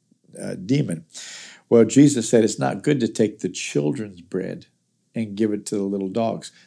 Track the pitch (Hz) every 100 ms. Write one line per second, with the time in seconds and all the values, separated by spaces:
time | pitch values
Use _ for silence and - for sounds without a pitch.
0 | _ _ _ - 98 98 92 143 135 82
1 | - - - - - - _ 117 110 135
2 | 147 123 110 117 113 - 131 101 - 143
3 | 120 - 110 - - - - 143 147 135
4 | 104 87 85 92 90 90 - _ _ _
5 | _ - 107 101 110 104 104 107 98 101
6 | 95 107 113 90 - _